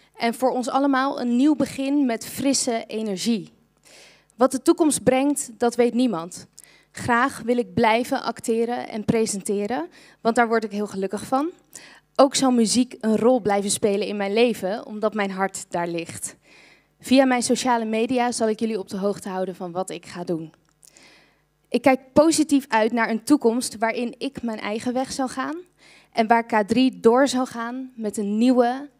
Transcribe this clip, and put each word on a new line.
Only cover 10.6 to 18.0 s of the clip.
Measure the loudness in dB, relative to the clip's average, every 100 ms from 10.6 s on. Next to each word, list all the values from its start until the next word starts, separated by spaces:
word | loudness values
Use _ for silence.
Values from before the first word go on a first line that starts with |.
ik | -2
heel | -6 -6
gelukkig | -6 -6 -6 -2
van. | -2 -2 -8 _ -20 -20 -20 _
Ook | 2 4
zal | 4 2
muziek | 2 2 2 0 -2
een | 0 2
rol | 4 2
blijven | 2 0 0
spelen | 0 0 0 -2
in | -4
mijn | -2
leven, | 2 2 2 -4 -6 -8
omdat | -4 -2
mijn | 0 -2
hart | -2 -4 -4 -8
daar | -4 -4
ligt. | -6 -8 -12 -14 -14 _ -20 -20 _ _ _
Via | 4 6
mijn | 6 2
sociale | 0 0 2 0
media | 0 -2